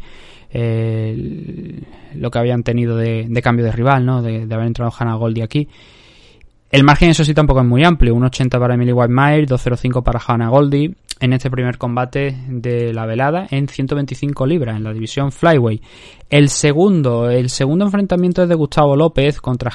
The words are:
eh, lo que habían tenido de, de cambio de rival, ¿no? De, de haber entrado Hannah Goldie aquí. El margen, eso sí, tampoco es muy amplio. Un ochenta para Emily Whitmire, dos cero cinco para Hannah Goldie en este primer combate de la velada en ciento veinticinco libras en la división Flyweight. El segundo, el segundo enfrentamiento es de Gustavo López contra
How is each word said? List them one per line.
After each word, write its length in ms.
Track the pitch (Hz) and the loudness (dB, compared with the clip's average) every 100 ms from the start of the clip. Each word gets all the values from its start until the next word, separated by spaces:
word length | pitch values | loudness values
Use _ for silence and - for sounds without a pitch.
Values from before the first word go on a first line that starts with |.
| - - - - - | -10 -20 -20 -20 -10
eh, 1300 | 120 117 113 113 110 110 113 135 - - - - - - - - 147 | -6 -4 -2 -2 -4 -4 -6 -8 -10 -12 -12 -14 -14 -16 -20 -18 -10
lo 160 | 120 | -6
que 80 | 120 | -2
habían 240 | 120 120 | -2 -2
tenido 320 | 120 120 117 113 | -2 -2 -2 -2
de, 300 | 113 113 113 | -2 -4 -4
de 140 | 120 | -2
cambio 240 | 120 117 117 | 0 0 0
de 60 | |
rival, 320 | 113 127 135 127 | 0 2 2 2
¿no? 160 | 127 | 0
De, 240 | 117 110 110 | -2 -4 -6
de 100 | 113 | -4
haber 120 | 117 | -4
entrado 260 | 117 117 - | -4 -4 -4
Hannah 180 | 117 113 | -4 -2
Goldie 280 | 117 113 | -2 -2
aquí. 240 | 113 147 143 - - - _ _ - _ - _ _ | -4 -4 -6 -10 -20 -20 _ _ -20 _ -20 _ _
El 140 | 135 | 4
margen, 260 | 143 143 175 | 6 6 4
eso 140 | 156 151 | 4 2
sí, 80 | |
tampoco 280 | 156 147 131 | 2 4 4
es 40 | 123 | 4
muy 180 | 123 | 4
amplio. 300 | 170 160 120 | 4 4 4
Un 120 | 117 127 | 4 0
ochenta 340 | 123 127 123 | 0 0 0
para 160 | 123 123 | 0 0
Emily 160 | 123 | 0
Whitmire, 540 | 123 120 123 143 151 147 | 2 2 2 4 2 2
dos 160 | 123 | 0
cero 140 | 127 123 | -2 -2
cinco 260 | 127 127 | -2 -2
para 160 | 120 117 - | -2 -2 -2
Hannah 240 | 117 113 | -2 2
Goldie 460 | 135 143 143 156 - - - | 2 4 2 -2 -6 -16 -4
en 140 | 127 | 0
este 160 | 127 131 | 0 -2
primer 300 | 127 123 123 | -2 -4 -4
combate 580 | 123 123 127 139 139 131 127 | -4 -4 -4 -4 -4 -6 -10
de 460 | 123 120 120 117 | -8 -4 -2 -2
la 140 | 113 113 | -4 -4
velada 400 | 113 139 170 196 | -2 0 -2 -4
en 180 | 139 139 | -4 -4
ciento 280 | - 135 143 | -4 -4 -4
veinticinco 500 | 139 131 143 139 135 | -4 -6 -6 -2 -2
libras 300 | 175 120 107 | 0 -2 -4
en 80 | |
la 100 | 110 | -6
división 380 | 110 110 - 139 | -8 -6 -4 -4
Flyweight. 500 | - 170 151 117 110 - - - - - | 0 2 4 2 -2 -8 -20 -20 -20 0
El 200 | 143 143 | 4 4
segundo, 800 | - 151 147 202 175 127 117 120 | 2 0 2 2 2 2 0 0
el 200 | 123 127 | 0 0
segundo 360 | - 135 170 202 | -2 -2 0 0
enfrentamiento 580 | 202 196 175 180 180 | 0 0 0 0 0
es 60 | 175 | 2
de 40 | |
Gustavo 440 | 165 143 - 147 139 | 0 0 2 2 4
López 420 | 165 135 143 139 | 2 2 0 -2
contra 320 | - 123 123 | -4 -4 -6